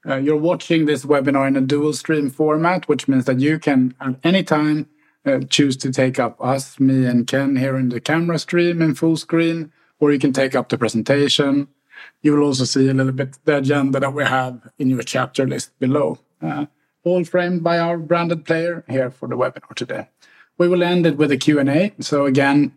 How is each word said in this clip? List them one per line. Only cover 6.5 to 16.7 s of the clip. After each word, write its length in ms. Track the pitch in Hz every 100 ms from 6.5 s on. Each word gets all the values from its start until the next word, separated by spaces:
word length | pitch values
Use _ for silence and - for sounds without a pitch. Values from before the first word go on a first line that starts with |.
| 135 - -
me 240 | 131 131
and 220 | 127 120 117
Ken 300 | 135 139 135
here 200 | 131 135
in 120 | 127
the 120 | 120
camera 380 | - 156 170 165
stream 420 | - 175 175 170
in 140 | 160
full 220 | 135 165 160
screen, 540 | - 165 165 165 156 _ _ _
or 140 | 147
you 60 | 143
can 140 | 143
take 220 | 131 131
up 140 | 131 120
the 100 | 117
presentation. 920 | 110 110 110 143 143 - 143 139 143 _ _ - - _
You 100 | 151
will 120 | 147
also 200 | 147 131
see 240 | 127 139 135
a 60 |
little 180 | 135 135
bit 260 | 131 135 -
the 140 | - 143
agenda 400 | 135 143 135 135
that 140 | 139
we 100 | 143
have 460 | 131 131 127 123 - _
in 100 | 131
your 140 | 127
chapter 440 | 117 131 127 - 135
list 300 | 135 - _
below, 400 | 127 147 147 - _ _
uh, 260 | 156 147 147